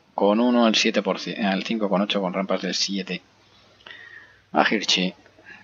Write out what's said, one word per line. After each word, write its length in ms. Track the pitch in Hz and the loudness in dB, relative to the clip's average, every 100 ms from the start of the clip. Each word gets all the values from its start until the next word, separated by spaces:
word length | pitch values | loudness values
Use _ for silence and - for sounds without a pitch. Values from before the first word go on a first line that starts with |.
| _ | _
con 260 | - 98 107 | 0 4 4
uno, 280 | 123 120 117 | 4 4 4
el 80 | 104 | 4
siete 260 | 113 104 | 2 0
por 180 | 95 87 | 0 -4
cien, 260 | - 87 101 | -6 -4 -2
el 200 | 95 - | -2 -2
cinco 240 | 113 104 | -4 0
con 120 | 92 | 0
ocho 200 | 104 101 | 0 -2
con 120 | 92 | -2
rampas 280 | 95 98 92 | -4 -2 -2
del 120 | 95 | -4
siete. 480 | 95 - 98 92 90 - _ _ _ _ _ - - - - - - _ | -4 -4 -4 -6 -10 -12 _ _ _ _ _ -20 -20 -20 -20 -20 -20 _
A 80 | - | 2
Hirschi. 520 | - - - 143 139 - - _ - - | 2 2 0 0 0 -4 -20 _ -20 -20